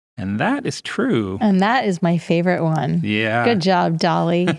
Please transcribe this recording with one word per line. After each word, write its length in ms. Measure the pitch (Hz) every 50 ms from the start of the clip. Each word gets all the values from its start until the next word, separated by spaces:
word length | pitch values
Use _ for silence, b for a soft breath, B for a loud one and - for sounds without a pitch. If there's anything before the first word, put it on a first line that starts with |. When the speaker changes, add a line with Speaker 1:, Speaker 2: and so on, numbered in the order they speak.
| _ _ _ -
Speaker 1:
And 200 | 95 95 101 110
that 240 | 147 214 277 285 -
is 160 | - - -
true. 560 | - - - - 233 269 202 117 104 95 92 -
Speaker 2:
And 220 | 220 208 190 185
that 240 | 190 214 240 269 -
is 160 | 208 180 160
my 160 | 180 170 175 160
favorite 440 | - - 170 170 175 185 175 135
one. 380 | 165 160 156 156 117 160 165 175 165
Speaker 1:
Yeah. 420 | 104 104 107 110 110 110 - -
Speaker 2:
Good 160 | 240 240 190
job, 380 | 160 190 185 175 175 175 165 160
Dolly. 500 | - 170 160 170 170 165 175 175 180 180 160